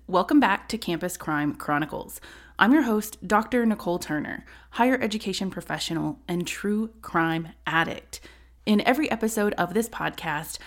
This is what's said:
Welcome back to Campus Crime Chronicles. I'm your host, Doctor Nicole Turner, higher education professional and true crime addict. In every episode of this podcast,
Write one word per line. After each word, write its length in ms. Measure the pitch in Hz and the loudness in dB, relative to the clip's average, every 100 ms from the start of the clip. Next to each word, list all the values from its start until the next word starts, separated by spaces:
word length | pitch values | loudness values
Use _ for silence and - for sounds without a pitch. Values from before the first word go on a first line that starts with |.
| - | 0
Welcome 320 | 190 285 302 | 2 4 6
back 280 | 214 196 - | 6 2 -2
to 80 | 220 | -6
Campus 400 | - 165 180 - | -2 -2 -4 -6
Crime 360 | - 151 147 | -4 0 0
Chronicles. 640 | - - 147 151 - - - - - - - | -2 0 0 0 -6 -10 -16 -18 -20 -8 2
I'm 160 | 202 | 6
your 80 | 311 | 6
host, 440 | 240 214 208 - 185 | 6 2 -2 -8 0
Doctor 360 | 208 220 254 | 2 2 2
Nicole 360 | 226 208 - 175 | 2 0 -2 -2
Turner, 440 | - 151 - - - - - | -2 -4 -4 -10 -14 -20 -6
higher 260 | - 240 262 | 2 2 4
education 520 | 233 214 202 185 190 | 0 -2 -4 -4 -4
professional 680 | 180 - 156 - 165 151 147 - | -6 -6 -6 -4 -2 -4 -6 -4
and 200 | 175 170 | -4 -4
true 420 | - 202 214 226 - | -4 -2 -2 -2 -8
crime 460 | - 175 165 165 165 - - | -4 0 0 0 -6 -10 -2
addict. 540 | 160 160 - - - - - - _ - | 0 0 -4 -14 -18 -18 -20 -20 _ 0
In 160 | 208 - | 2 4
every 240 | 262 302 | 2 0
episode 420 | 220 220 220 208 | 0 -2 0 0
of 220 | - 175 202 | 0 -2 -2
this 120 | 226 | -4
podcast, 720 | - 156 - 170 147 160 - | -4 -6 -6 -4 -4 -6 -12